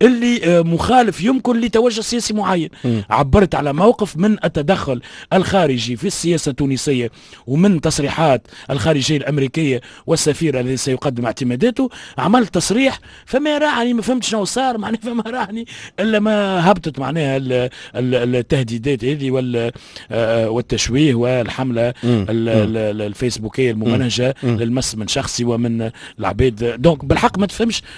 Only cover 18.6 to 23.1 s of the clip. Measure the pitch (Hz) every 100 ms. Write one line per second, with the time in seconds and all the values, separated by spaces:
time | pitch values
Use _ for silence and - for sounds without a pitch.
18.6 | 117 117 131 131 127 147 135 131 127 120
19.6 | 117 - - - - 113 113 113 113 117
20.6 | - 113 - 131 151 117 120 127 104 -
21.6 | 131 117 120 123 117 117 98 113 113 110
22.6 | 107 110 107 104 104